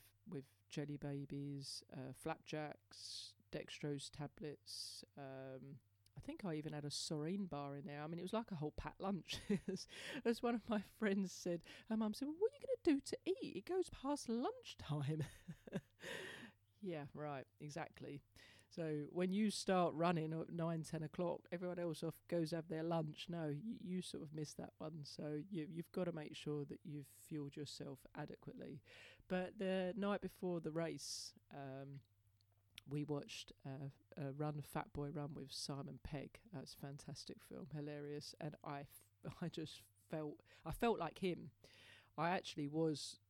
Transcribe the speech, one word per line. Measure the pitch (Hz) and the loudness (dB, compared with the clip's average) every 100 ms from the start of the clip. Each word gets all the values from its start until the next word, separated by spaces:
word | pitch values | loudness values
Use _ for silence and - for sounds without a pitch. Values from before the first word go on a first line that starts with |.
| - _ - | -8 _ -8
with | 139 131 _ - | -8 -8 _ -6
jelly | - 147 143 | -4 -2 -2
babies, | 143 139 139 143 143 139 135 - - | -2 -4 -4 -4 -4 -4 -6 -8 -8
uh, | 139 131 | -8 -8
flapjacks, | 131 160 156 - 156 151 - _ - - - - - - | -4 -4 -4 -2 -2 -2 -6 _ -14 -8 -8 -8 -14 -8
dextrose | 147 - - 147 143 - - | -6 -6 -4 -2 -2 -4 -6
tablets. | 147 - 151 - - - - - - - | -8 -6 -6 -6 -10 -8 -6 -8 -14 -10
Um, | 135 135 135 131 139 127 _ _ - - | -8 -8 -6 -8 -10 -14 _ _ -18 -12
I | |
think | - 320 | -8 -2
I | 190 | 0
even | 156 151 | 2 0
had | 147 | -2
a | 147 | -2
Soreen | - - 156 156 196 190 | -2 0 2 2 2 0
bar | 143 143 | 0 -2
in | 143 143 | -2 -4
there. | 147 | -2
I | 151 | -2
mean, | 170 | -2
it | |
was | 185 | 2
like | 220 233 | 0 0
a | 165 | 0
whole | 151 - | 0 0
packed | 151 - | -4 -2
lunch. | 190 190 - - - | 0 0 0 -4 2
<laughs> | 202 - | 2 2
As, | 190 - - - 277 | -4 -4 -10 -6 2
as | - 226 | 4 6
one | 240 | 4
of | 240 - | 2 4
my | 214 - - | 2 2 2
friends | 214 196 185 | 4 6 4
said, | - 180 170 - - - | 0 0 0 -2 -12 0
her | 220 | 4
mum | 220 | 4
said, | 208 277 | 2 -2
"Well, | 330 | 4
what | 453 | 4
are | |
you | 571 523 | 4 0
gonna | 494 349 277 | 4 8 6
do | |
to | - - - 453 | 4 -2 2 0
eat? | - - | 0 -4
It | |
goes | 208 370 349 | 2 2 2
past | - 269 294 - | 0 0 0 2
lunchtime." | 233 330 508 466 - - 147 139 156 - - - - - | 4 2 0 -8 -10 0 2 4 2 0 -4 -12 -12 -4
<laughs> | 190 - - - - - - - - _ - | -6 -6 -12 -8 -6 -6 -8 -12 -16 _ -8
Yeah, | 196 156 135 | -4 -2 -4
right, | 147 147 139 123 - | -4 -2 -2 -6 -8
exactly. | 147 160 151 - 131 143 - - - - - | -6 -4 -4 -6 -8 -8 -10 -20 -20 -20 -12
So | - 160 151 147 | -2 2 2 0
when | 175 185 | 2 4
you | 196 214 | 6 4
start | - - 185 170 | 4 6 8 8
running | 156 170 170 156 | 6 6 6 4
at | 160 - | 0 0
nine, | 170 165 165 | 2 2 2
ten | 156 160 | 0 -2
o'clock, | 156 - 170 - - | -2 2 2 2 -2
everyone | 175 180 170 | -2 -2 2
else | 175 156 | 0 2
off | 165 - - | -2 -2 2
goes | 170 160 | 4 4
have | 165 165 | 2 0
their | 160 | 0
lunch. | 165 165 156 151 - | 4 4 2 -2 -4
No, | 170 156 147 | 0 2 0
y-, | 220 - | -2 -4
you | 180 185 | 0 0
sort | - - | 0 -4
of | 156 | -4
miss | 156 147 | -4 -4
that | - - - | -4 -8 -4
one. | 156 160 | -6 -4
So | 143 - 151 151 190 | -8 -4 -2 -2 0
you, | 185 151 | -2 -2
you've | 165 - | -4 -2
gotta | - 170 | 0 2
make | 160 151 151 | 0 -6 -4
sure | 151 147 143 | -2 0 -2
that | - | -6
you've | - 143 135 - - | -6 -8 -8 -14 -6
fueled | 151 143 151 | -4 -2 -4
yourself | 151 - 143 135 - - | -6 -6 -6 -8 -10 -6
adequately. | 151 - - - - 156 - - - - - | -6 -6 -12 -8 -8 -8 -12 -18 -18 -14 0
But | 185 185 214 | 0 0 0
the | 190 190 180 190 | 2 4 2 2
night | 202 202 | 2 2
before | 190 - 180 170 | 0 -2 0 2
the | 160 | 2
race, | 156 165 143 - - - - - | 2 2 0 -4 -4 -6 -12 -14
um, | 143 139 135 139 139 - _ _ _ _ _ _ - - | -10 -6 -6 -8 -10 -12 _ _ _ _ _ _ -14 -2
we | 147 | 0
watched, | 147 143 - - - - | 2 2 0 -8 -10 -10
uh, | 139 135 139 - - - | -6 -4 -6 -8 -12 -4
a | 139 | -2
Run, | 139 151 147 | 0 0 0
Fat | 139 156 - | -2 -2 -2
Boy | - 143 | -2 -2
Run | 151 143 | -2 -2
with | 135 135 | -4 -6
Simon | - - 139 143 135 | -4 -2 -2 -4 -6
Pegg. | - 147 - - 226 | -6 -4 -6 -10 -10
That's | 160 - | -8 -8
a | - 139 | -8 -8
fantastic | 143 - 160 - - - | -8 -8 -8 -8 -10 -10
film, | 131 139 | -10 -6
hilarious. | 151 147 147 147 147 - - | -4 -4 -4 -4 -4 -6 -6
And | 151 - | -6 -4
I | - 143 | -6 -6
f-, | 147 - - _ 165 - | -6 -14 -20 _ -8 -2
<laughs> | |
I | 170 | -2
just | - 156 - - _ - | -2 -4 -6 -16 _ -4
felt, | 160 151 151 - - 160 | -2 -2 -4 -14 -10 -6
I | |
felt | - 233 196 | 4 4 6
like | 165 - | 2 2
him. | 185 160 - - - - - - - - | 0 0 -4 -14 -20 -20 -20 -20 -10 2
I | 170 | 4
actually | 185 - - 143 | 4 0 -2 0
was | 156 160 143 - - _ | 4 4 4 -2 -8 _